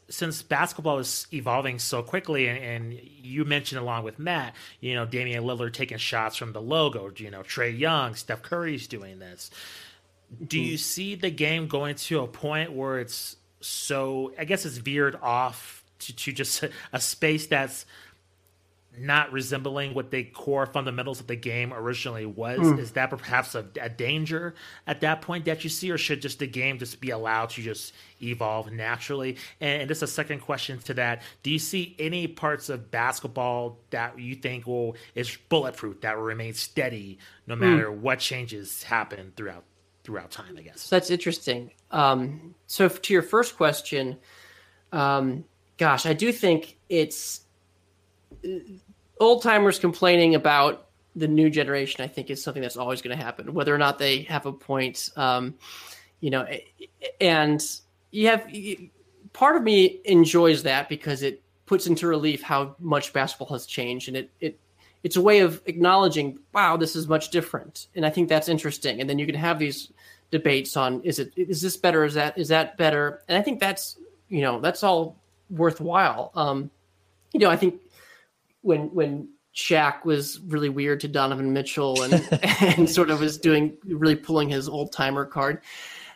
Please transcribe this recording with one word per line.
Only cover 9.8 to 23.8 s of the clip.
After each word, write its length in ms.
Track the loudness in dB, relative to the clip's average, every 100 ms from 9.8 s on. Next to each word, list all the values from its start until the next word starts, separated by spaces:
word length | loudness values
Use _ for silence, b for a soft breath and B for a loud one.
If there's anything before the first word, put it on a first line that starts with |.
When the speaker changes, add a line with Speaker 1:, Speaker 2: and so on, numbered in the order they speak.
| B B B _ _ -16 -6
Speaker 1:
Do 100 | -4
Speaker 2:
Mm-hmm. 140 | -2
Speaker 1:
you 80 | -4
see 380 | -6 -6 -8 -6
the 140 | -4
game 380 | -2 0 0 -2
going 280 | -4 -4 -6
to 240 | -4 -4
a 60 | -4
point 460 | -6 -4 -4 -4
where 260 | -6 -4 -4
it's 380 | -6 -10 -12 -16 _ _
so, 720 | -12 -8 -4 -4 -2 -4 -6 -6
I 80 | -2
guess 180 | -2
it's 140 | -4 -8
veered 380 | -4 0 0 0
off 560 | 0 0 0 -6 -18 -20 _ -18
to, 180 | -16 -10
to 160 | -8
just 300 | -6 -4 -4
a, 80 | -6 B B
a 60 | -6
space 460 | -6 -2 0 0 0
that's 380 | -2 -2 -8 -16 b b b _ _ _ _ _ _ _ -8
not 340 | 0 2 2
resembling 600 | -4 -4 -4 -4 -6 -4
what 180 | -6 -4
the 140 | -6
core 400 | -6 -8 -2 -2
fundamentals 560 | -2 -2 -4 -6 -6 -8
of 60 | -8
the 100 | -8
game 380 | -6 -4 -6
originally 500 | -6 -6 -6 -6 -8
was? 340 | -10 -8 -6 2
Speaker 2:
Mm. 200 | 4 4
Speaker 1:
Is 140 | 0
that 180 | -2 -2
perhaps 440 | -4 -4 -2 -2
a, 120 | -6 -10
a 120 | -10